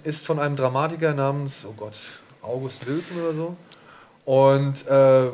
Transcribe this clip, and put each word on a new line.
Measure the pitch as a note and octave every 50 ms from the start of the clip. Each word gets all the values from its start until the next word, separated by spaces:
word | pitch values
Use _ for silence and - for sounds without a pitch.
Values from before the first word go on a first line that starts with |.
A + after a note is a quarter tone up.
| -
ist | D#3 D3+ - -
von | - D#3 D3
einem | D3 C#3+ C#3+
Dramatiker | C#3 C3 B2+ B2+ C3+ D3+ D#3+ E3+ E3 E3 D#3 D3
namens, | C#3 C3+ C#3 C#3+ C#3+ C#3+ C3+ - - -
oh | G#2 A2
Gott, | G#2 G#2 G#2+ G#2 - - - - - _ _ _ _
August | - A2 B2 C3 C3+ B2+ - - B2+
Wilson | B2 C#3+ E3+ F3 - F3+ E3+ E3
oder | E3 D#3
so. | D#3 E3 E3+ F3 - - - - _ _ - - - _ _ _ _ -
Und, | C3+ C3 C3+ C3+ C3+ C3+ C#3 C#3+ C#3 C3+ - -
äh, | - C3+ C3+ C3+ C3+ C3 C3 B2+ B2